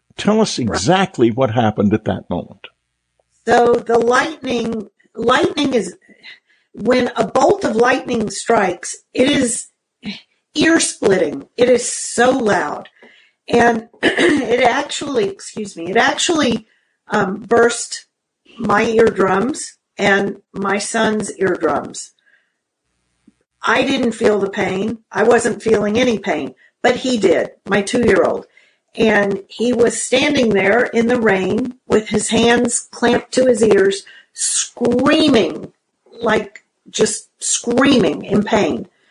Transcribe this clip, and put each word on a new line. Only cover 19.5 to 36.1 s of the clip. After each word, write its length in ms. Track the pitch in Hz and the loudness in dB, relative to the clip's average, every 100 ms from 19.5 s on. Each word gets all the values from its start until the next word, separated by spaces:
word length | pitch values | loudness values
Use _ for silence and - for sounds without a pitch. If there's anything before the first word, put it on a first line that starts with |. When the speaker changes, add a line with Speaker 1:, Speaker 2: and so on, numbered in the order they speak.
| 302 - - _ - | -6 -12 -18 _ -4
Speaker 2:
and 460 | 202 202 202 196 _ | 0 0 0 -6 _
my 240 | 202 196 202 | -8 -4 -4
son's 580 | - 226 220 214 202 - | -4 -2 0 -2 -6 -4
eardrums. 720 | 190 175 151 143 - - - _ _ _ _ _ _ _ _ _ _ _ _ _ _ _ | -2 0 -2 -4 -6 -14 -18 _ _ _ _ _ _ _ _ _ _ _ _ _ _ _
I 220 | - 233 | -2 0
didn't 280 | 269 269 233 | 0 0 -2
feel 260 | 220 202 208 | 0 0 0
the 120 | 196 | -2
pain. 480 | 208 185 190 214 233 _ | -4 -4 -4 -6 -8 _
I 120 | 190 | 0
wasn't 400 | 214 240 233 202 | 2 2 0 -4
feeling 360 | 220 220 208 214 | 0 0 2 0
any 200 | 254 214 | 0 0
pain, 360 | - 156 139 - _ _ | -4 -6 -6 -12 _ _
but 140 | 247 247 | -2 0
he 200 | 254 247 | -2 0
did, 360 | 185 143 107 - - | 2 2 -2 -10 -4
my 140 | 196 | -2
two-year-old. 640 | 202 247 233 185 139 - - _ _ _ _ | 0 0 2 2 2 -2 -10 _ _ _ _
And 480 | - 226 208 202 196 - | -2 2 2 0 -4 -8
he 240 | - 233 | -4 -2
was 300 | 240 233 - | 2 0 0
standing 480 | - 254 294 285 233 | -2 0 0 2 2
there 340 | 196 - 226 | 2 2 0
in 220 | 247 226 233 | 0 0 0
the 120 | 247 | 0
rain 600 | 220 196 185 214 254 - - | 2 0 0 -2 -4 -10 -2
with 240 | 202 214 | -2 0
his 180 | 214 - | -4 -2
hands 600 | 226 233 240 240 - - | 0 2 2 0 -4 -8
clamped 420 | - 240 214 - | -4 0 0 -2
to 140 | - 262 | 0 2
his 160 | 208 | 2
ears, 420 | 214 381 - 196 - - _ | 4 4 2 -2 -10 -20 _
screaming, 1400 | - - - - - 240 247 277 311 302 226 165 - - _ _ _ _ | -8 -4 -4 -6 -4 -2 0 2 2 4 2 0 -4 -14 _ _ _ _